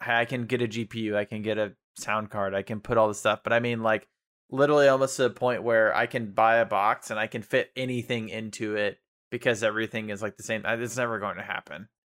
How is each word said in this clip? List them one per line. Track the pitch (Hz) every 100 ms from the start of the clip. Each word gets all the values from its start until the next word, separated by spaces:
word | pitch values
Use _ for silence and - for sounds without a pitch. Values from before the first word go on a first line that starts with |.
I | - 117
can | 117 127 117
get | 123
a | 117
G | 110
P | 110 117
U, | 110 104
I | 104
can | 107
get | 107 107
a | 104 - _ -
sound | - 107 104
card, | 107 98
I | 98
can | 98 110
put | - 117
all | 110
this | 104
stuff, | 110 104
but | -
I | 117
mean, | 120 117
like, | 113 110 - _ _ _ _
literally | 135 143 147 139
almost | 135 135 -
to |
the | 127
point | - 123 117
where | 110 113 110
I | - 117
can | 127 110
buy | 98 110 117
a | 110
box | 104 101 127 -
and | 110
I | 110
can | 120
fit | 104 135 - -
anything | 127 123 117 120 110
into | 107 110 - 107 104
it | 104 92 _ _ _
because | 123 127 110
everything | 110 107 110 113 107
is, | 101
like, | 107 -
the |
same. | - 110
I, | 95
it's | 117 120 120
never | 120 113
going | 101 90
to |
happen | - - - 76 104 _ _